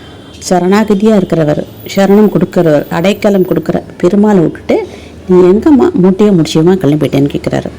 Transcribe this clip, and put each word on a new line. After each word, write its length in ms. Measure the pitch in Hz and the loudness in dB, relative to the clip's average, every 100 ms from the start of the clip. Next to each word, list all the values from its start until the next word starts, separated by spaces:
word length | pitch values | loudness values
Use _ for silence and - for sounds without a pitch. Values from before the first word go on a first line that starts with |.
| - - - - - | -20 -20 -20 -12 -4
சரணாகதியா 680 | 180 180 202 214 196 214 214 | -2 0 0 0 0 2 0
இருக்கிறவர், 480 | - 165 147 147 - - - - | 0 -2 0 -2 -6 -14 -8 -2
சரணம் 340 | 196 202 214 | 2 4 4
கொடுக்கிறவர், 580 | 185 - 185 165 147 - | 0 -2 0 2 0 -2
அடைக்கலம் 560 | 170 180 208 208 190 | -4 -2 -2 0 0
கொடுக்கிற 380 | 180 165 - - - - | 0 -2 -4 -6 -8 -4
பெருமாளை 380 | 175 202 214 196 | -2 2 2 2
விட்டுட்டு 460 | 156 - - 330 370 - - - - | 0 -4 -4 -4 -4 -14 -20 -12 0
நீ 80 | 180 | 2
எங்கம்மா 560 | 180 202 330 277 240 | 4 2 2 2 2
மூட்டையை 420 | - 180 185 208 | 2 0 2 2
முடிச்சியமா 400 | 180 151 160 165 190 | 2 0 0 2 2
கிளம்பிட்டேன்னு?" 580 | 139 151 139 139 139 | 0 0 -2 -2 -2
கேட்குறாரு. 320 | 175 - 135 - | -4 -4 -6 -8